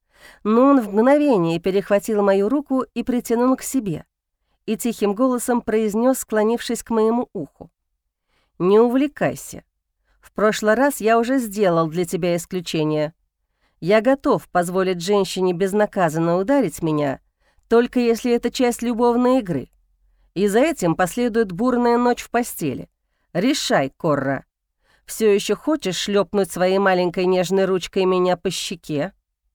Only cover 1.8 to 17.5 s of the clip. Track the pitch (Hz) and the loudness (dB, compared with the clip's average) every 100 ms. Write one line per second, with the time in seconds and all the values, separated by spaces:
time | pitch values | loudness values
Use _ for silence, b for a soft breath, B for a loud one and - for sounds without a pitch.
1.8 | - 202 - 208 202 196 202 285 285 262 | 2 0 0 0 2 2 2 -2 -2 -4
2.8 | - - 233 247 - 233 247 254 - 269 | -4 -6 -4 -2 -2 0 0 0 -2 -4
3.8 | 208 151 - _ _ _ _ _ - 214 | -4 -8 -10 _ _ _ _ _ -6 -4
4.8 | 240 - 202 202 262 247 - 240 - 220 | -4 -2 -2 0 0 0 -2 -4 -2 -2
5.8 | 214 208 247 262 - 214 214 233 - 226 | 0 0 0 0 -2 0 0 0 -4 -8
6.8 | - 226 220 240 - 202 143 - 165 _ | -4 0 2 0 -4 -8 -12 -14 -20 _
7.8 | _ _ _ _ _ _ _ - 175 208 | _ _ _ _ _ _ _ -4 2 4
8.8 | 240 254 294 - 165 131 - - - _ | 4 2 -2 -2 -4 -4 -12 -18 -20 _
9.8 | _ _ _ _ - - 208 - 214 220 | _ _ _ _ -14 -2 0 0 0 2
10.8 | 285 277 208 233 233 269 226 196 196 165 | 2 0 2 2 2 -2 -2 0 2 2
11.8 | 160 160 175 185 175 170 - 185 170 165 | 0 -2 -4 -2 -2 -2 -4 -8 -6 -2
12.8 | 151 151 151 - _ _ _ _ _ - | -2 -2 -4 -8 _ _ _ _ _ -8
13.8 | 165 214 220 277 294 190 - 175 175 180 | 2 2 2 0 0 -2 0 -2 0 0
14.8 | 185 180 170 208 185 - 185 170 196 208 | -2 -2 0 0 0 -2 -2 0 0 0
15.8 | 208 208 170 156 170 175 196 285 202 - | 0 0 0 0 0 0 0 0 0 -2
16.8 | 165 151 147 127 _ _ _ | -4 -2 -2 -6 _ _ _